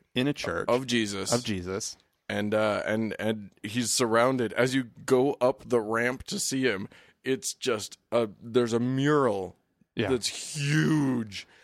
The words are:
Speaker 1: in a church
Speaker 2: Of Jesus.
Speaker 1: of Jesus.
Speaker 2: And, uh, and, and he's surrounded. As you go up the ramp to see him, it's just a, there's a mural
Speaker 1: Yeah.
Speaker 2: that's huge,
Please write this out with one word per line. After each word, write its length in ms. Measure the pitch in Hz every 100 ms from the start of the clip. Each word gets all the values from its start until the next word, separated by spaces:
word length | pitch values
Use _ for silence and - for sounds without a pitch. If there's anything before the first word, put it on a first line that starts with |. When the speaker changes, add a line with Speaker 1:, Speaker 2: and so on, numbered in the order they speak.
| _
Speaker 1:
in 140 | 120 135
a 60 |
church 320 | - - 85 -
Speaker 2:
Of 160 | 123 131
Jesus. 480 | 120 104 98 98
Speaker 1:
of 100 | 120
Jesus. 540 | 123 95 90 98 - - _ _ -
Speaker 2:
And, 240 | 101 104
uh, 300 | 107 107 98 -
and, 300 | 110 110 -
and 320 | 107 110 101 -
he's 280 | 104 120 113
surrounded. 640 | - 120 117 127 131 110
As 220 | 113 127 135
you 140 | 117 - -
go 280 | 131 139 -
up 220 | 127 135 -
the 120 | 120
ramp 400 | 107 113 120 131 -
to 120 | 202
see 220 | - 135
him, 240 | 131 98 101 - - _
it's 320 | 131 131 - -
just 420 | 127 110 98 - _
a, 180 | 120 110 -
there's 300 | 117 120 120
a 60 | 117
mural 760 | 123 135 143 151 127 101 90 - _ _ _ -
Speaker 1:
Yeah. 140 | 104
Speaker 2:
that's 180 | 123 - - - 151
huge, 920 | 143 151 151 156 139 123 107 95 - -